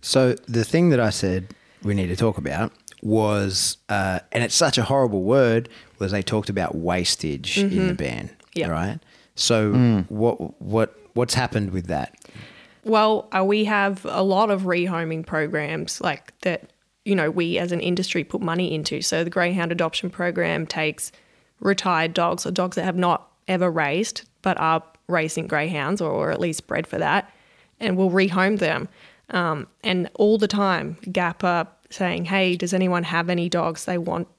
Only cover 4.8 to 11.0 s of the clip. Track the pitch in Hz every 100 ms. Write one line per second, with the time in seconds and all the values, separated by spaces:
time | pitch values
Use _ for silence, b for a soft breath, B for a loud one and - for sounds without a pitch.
4.8 | 113 139 131 101 92 135 123 113 120 B
5.8 | B _ 98 101 98 107 101 98 85 80
6.8 | 85 90 87 - 78 71 - - 196 185
7.8 | 185 185 - - - - _ - 92 80
8.8 | 90 151 b b b - - 113 107 113
9.8 | 123 110 90 107 113 - 82 - - 107
10.8 | 110 -